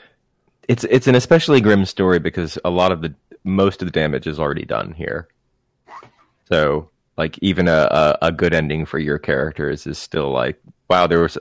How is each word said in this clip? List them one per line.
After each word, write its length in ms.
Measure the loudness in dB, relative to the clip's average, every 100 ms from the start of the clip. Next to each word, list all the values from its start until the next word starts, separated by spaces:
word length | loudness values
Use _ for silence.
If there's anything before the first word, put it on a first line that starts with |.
| _ _ _ _ _ _ -4
It's, 160 | -2
it's 240 | 2 2 4
an 80 | 2
especially 440 | 4 2 4 4
grim 240 | 6 4
story 360 | 2 0 2 2
because 360 | 0 -6 -6 -6
a 60 | -2
lot 220 | 0 0
of 100 | 0
the, 100 | -6 -12 _ -12
most 400 | -4 0 0 0
of 40 | -6
the 40 |
damage 360 | -2 -2 -2 -6
is 100 | -4
already 260 | -4 -4
done 280 | -6 -6 -6
here. 340 | -10 -10 -10 -12 _ _ _ _ _ _ -20 -20 _ _ _ -2
So, 400 | 0 0 -2 -6 _ _ -6
like, 200 | -6 -2
even 240 | -2 0 2
a, 220 | 4 2
a, 280 | 4 2 2 -2
a 40 |
good 220 | 0 0
ending 320 | 0 -2 -4 -6
for 140 | -6
your 180 | -4 -4
characters 680 | -2 -2 -4 -6 -6 -6 -10
is 100 | -12
still 320 | -8 -6 -4
like, 320 | -2 -4 -6 -16 _ 0
wow, 200 | 2 4
there 100 | 2
was 180 | 2 -2